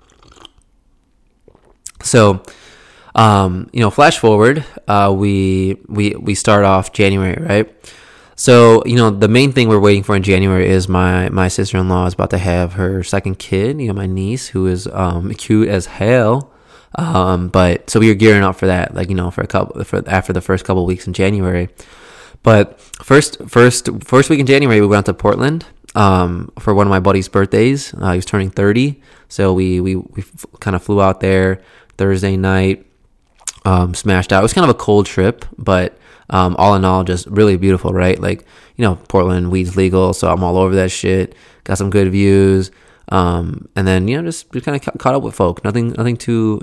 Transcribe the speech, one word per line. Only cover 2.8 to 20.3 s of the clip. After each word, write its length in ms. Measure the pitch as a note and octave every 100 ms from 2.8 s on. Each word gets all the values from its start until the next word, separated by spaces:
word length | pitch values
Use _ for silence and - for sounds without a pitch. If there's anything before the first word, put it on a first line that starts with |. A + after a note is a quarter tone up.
| _ _ - -
um, 520 | A2 G2+ F#2+ F2+ -
you 80 | B2
know, 100 | G#2+
flash 280 | - D3+ -
forward, 460 | A2+ G#2 A#2 D3+ - - -
uh, 260 | G2+ G2+ G2
we, 600 | G2+ G2 F#2+ F#2+ F#2+ - -
we, 260 | G#2 G2+
we 220 | - A2 G2
start 280 | - G#2
off 280 | G2 F#2+ -
January, 500 | - G2 G2 F#2+ -
right? 320 | F#2+ G#2 A2 _ - - - - _ -
So, 480 | - A#2+ A#2 A2+ A#2+
you 80 |
know, 160 | A#2+ A2+
the 160 | G2+ G#2+
main 240 | A#2+ C#3
thing 180 | C3 A2+
we're 120 | G#2+
waiting 240 | G#2 G2+
for 100 | G2
in 80 | G2
January 460 | G2 F#2 F#2+ F#2 F#2+
is 200 | F#2+ F#2
my, 400 | F#2 F#2 F2+ F#2
my 180 | G2 F#2
sister-in-law 580 | - F#2+ F#2+ F#2 F#2 F2+
is 80 |
about 160 | F2+ F#2
to 80 | F#2+
have 360 | F#2 F2 F2
her 280 | F#2+ F#2 F#2+
second 380 | F2 G2 G2 F#2
kid, 400 | - F#2+ A2+ D3+
you 80 | A#2
know, 60 |
my 120 | G2 F#2+
niece, 400 | F#2+ F#2+ C3 -
who 220 | F#2 F#2
is, 180 | F2+ F#2
um, 480 | F#2+ F2+ F2 F#2
cute 340 | - - G#2+ A2
as 180 | G2 -
hell. 640 | - G#2 B2+ A2 C3 C#3 _ _ - _
Um, 540 | - E3 B2 F#2 F2+ F2+
but, 420 | F#2+ F2+ F2+ -
so 80 | A2+
we 80 | A2
were 80 |
gearing 300 | G2+ A2 G#2
up 100 | F#2+
for 120 | F#2+ F#2+
that, 280 | F2+ -
like, 140 | F2+ F#2
you 80 | F#2
know, 160 | F2+
for 80 | G2
a 80 | G2
couple, 340 | F#2+ F#2+ -
for, 220 | - F#2+ -
after 240 | F#2+ -